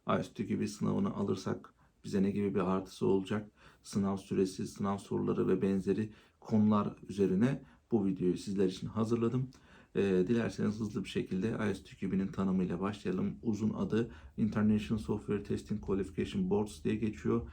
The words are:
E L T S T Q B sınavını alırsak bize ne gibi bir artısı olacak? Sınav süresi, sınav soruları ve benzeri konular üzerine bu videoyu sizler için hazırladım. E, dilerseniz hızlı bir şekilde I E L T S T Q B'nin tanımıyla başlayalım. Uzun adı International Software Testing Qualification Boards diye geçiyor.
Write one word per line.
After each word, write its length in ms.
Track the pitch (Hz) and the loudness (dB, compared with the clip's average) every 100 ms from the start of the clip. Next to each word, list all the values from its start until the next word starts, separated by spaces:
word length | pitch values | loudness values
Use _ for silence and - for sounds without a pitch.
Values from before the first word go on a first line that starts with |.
| - | -2
E 40 | |
L 40 | 107 | -2
T 60 | |
S 120 | - | -2
T 120 | - 101 | -6 -4
Q 140 | 101 | -2
B 60 | 104 | -2
sınavını 480 | - 104 98 98 | -2 -2 0 0
alırsak 600 | 101 101 - 104 104 - _ _ _ | -2 -2 -2 -4 -6 -10 _ _ _
bize 180 | - 101 | -4 0
ne 80 | 98 | 2
gibi 240 | 101 101 | 2 0
bir 60 | 98 | 2
artısı 460 | 90 95 92 - 107 | 2 0 -2 -2 2
olacak? 440 | 98 95 104 107 _ - - | 2 2 -4 -4 _ -20 -20
Sınav 340 | - 101 98 101 | -6 -2 0 -2
süresi, 500 | - - 92 - 104 | -2 0 2 0 -8
sınav 320 | - 101 98 | -4 -4 -4
soruları 500 | - 101 98 98 95 | -4 -2 0 0 2
ve 140 | 95 | 2
benzeri 480 | 98 98 98 95 107 - - _ | 2 2 0 0 -2 -8 -20 _
konular 560 | - 110 107 104 71 - - | 0 4 6 4 2 -6 -8
üzerine 540 | 98 92 92 127 147 - - _ | 2 4 4 2 0 -6 -20 _
bu 160 | 113 98 | 2 2
videoyu 300 | 90 90 82 | 2 0 0
sizler 300 | 104 98 92 | -2 0 0
için 200 | - - | 0 -4
hazırladım. 640 | 107 113 113 117 127 131 - - - - | -2 0 2 2 0 -2 -8 -20 -20 -6
E, 80 | - | -2
dilerseniz 760 | 98 92 92 117 107 - 107 107 | 2 4 4 2 0 0 -2 0
hızlı 240 | 104 101 | -4 -4
bir 40 | 92 | -4
şekilde 400 | 98 - 92 110 | -4 -2 -2 -2
I 20 | |
E 40 | |
L 40 | 117 | 0
T 160 | 104 | -2
S 100 | 98 | -2
T 120 | - - | -8 -8
Q 160 | 95 | -2
B'nin 160 | 95 95 | 0 0
tanımıyla 520 | - 95 92 90 90 | 0 0 2 0 0
başlayalım. 560 | 98 104 - 92 101 - | -2 -4 -4 -2 -2 -2
Uzun 280 | 117 104 107 | -2 0 0
adı 400 | - 95 107 123 - - - | 0 0 0 0 -6 -12 -2
International 680 | 107 107 107 104 - 107 | 0 2 4 4 2 -2
Software 400 | - 104 - 101 | -2 -4 -2 -2
Testing 380 | - 110 - 104 | -2 -4 -4 -6
Qualification 680 | 90 98 92 - 98 95 92 | -2 -2 -2 -4 -2 0 2
Boards 340 | 101 107 - | 2 0 -4
diye 100 | 117 | -2
geçiyor. 480 | 107 110 - 117 117 - | 0 -2 -2 0 0 -2